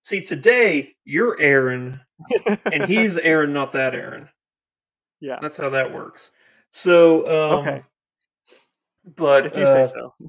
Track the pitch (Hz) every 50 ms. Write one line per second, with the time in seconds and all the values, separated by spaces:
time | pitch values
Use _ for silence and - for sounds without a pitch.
0 | _ - 202 190 - - 151 143 135 226 247 247 233 196 156 143 131 - _ _
1 | _ - 139 175 233 240 - - 151 143 139 135 131 127 127 127 127 127 131 135
2 | _ _ _ _ 160 - 254 190 - - 208 - - 208 160 147 - - 196 220
3 | 220 208 170 165 165 165 160 156 147 143 143 143 135 135 - 135 131 127 127 127
4 | - - - - 147 _ _ _ _ _ _ _ _ _ _ _ _ _ _ _
5 | _ _ _ _ 156 135 123 - 151 151 - - 143 135 135 135 131 120 - -
6 | - - _ - - - _ _ _ _ _ _ _ _ _ - - 180 175 170
7 | 170 165 160 160 - 165 160 156 156 151 151 143 143 151 139 131 - _ _ _
8 | _ _ _ _ _ _ _ _ _ _ _ _ _ _ _ _ _ _ _ _
9 | _ 180 151 - 160 143 139 135 135 147 - 147 143 139 135 131 131 123 123 123
10 | 123 127 _ _ -